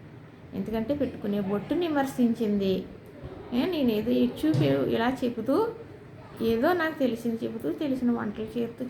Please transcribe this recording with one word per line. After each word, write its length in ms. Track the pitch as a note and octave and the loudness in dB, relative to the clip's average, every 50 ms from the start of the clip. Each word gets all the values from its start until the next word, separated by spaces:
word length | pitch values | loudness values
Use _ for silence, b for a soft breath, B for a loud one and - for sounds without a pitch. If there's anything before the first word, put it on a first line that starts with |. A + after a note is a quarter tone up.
| - - - - - - - - - - - | -18 -20 -20 -20 -20 -20 -20 -20 -18 -10 -6
ఎందుకంటే 420 | F#3 G3 G#3+ G#3+ A3+ A3+ A3+ C#4+ | -6 -4 -2 -2 -2 -2 -2 0
పెట్టుకునే 440 | D4 C4+ - - - - G#3 G3+ G#3 | 0 0 -2 -2 -4 -4 -2 -2 0
బొట్టుని 480 | G3 F#3+ G#3 G3+ G3 - D4 E4+ F4+ E4 | 0 0 0 -2 0 0 0 0 2 2
విమర్శించింది. 1000 | D4+ C#4+ C4+ C4+ - - B3 A3+ A3 - A#3 G#3 G#3 G3+ G3 F#3+ F#3 F#3 F#3+ - - - - - - - - - - - - - A#3+ | 2 2 0 0 2 2 2 2 4 2 2 0 2 2 2 2 2 0 -2 -6 -12 -16 -16 -18 -18 -14 -14 -14 -12 -12 -10 -4 0
ఏ, 120 | A#3+ D4+ | 0 0
నేనేదో 460 | F#4+ F4+ D#4 C4+ A#3+ G#3+ G#3+ G#3+ A#3+ | 2 2 2 2 2 2 2 2 2
ఇటు 360 | B3 B3 B3 A#3+ - - - D#4 | 4 4 4 2 2 2 2 2
చూపు 380 | D#4 - D#4 C#4 C#4 C#4 C4+ | 4 4 4 4 4 4 4
ఇలా 320 | A#3 A#3 A3+ A3+ B3 C4+ - C4 | 2 2 2 2 2 2 0 -2
చెబుతూ, 420 | A#3+ A#3+ A3+ G#3 C4 C#4 F#4 A4+ A#4 A4 - - - - - - - - - - - - - | -2 -2 -2 0 2 2 2 2 2 -2 -6 -12 -16 -16 -18 -18 -18 -18 -18 -18 -16 -6 -2
ఏదో 320 | A3+ A3+ A3+ A3+ B3+ E4 F#4 | 0 2 2 4 4 4 4
నాకు 260 | F4 D#4+ D#4+ D#4 - | 4 2 0 0 2
తెలిసింది 460 | C4+ A#3+ A3+ A3+ - A#3 A3+ A3+ A#3+ | 2 0 0 0 -2 -2 -2 -2 -2
చెబుతూ, 260 | A3+ A3 A3+ - C#4+ | -4 -4 -4 -4 -4
తెలిసిన 400 | E4+ - D#4+ C#4 C4 B3+ B3 A#3+ | -2 -2 -2 -2 0 2 2 2
వంటలు 480 | A#3 A#3 A3+ G#3 G#3 - A3 A3 - A#3+ | 2 2 0 -4 -4 -6 -8 -6 -4 -4
చేస్తూ 260 | A#3 A3+ - - B3+ B3 | -4 -4 -4 -8 -8 -6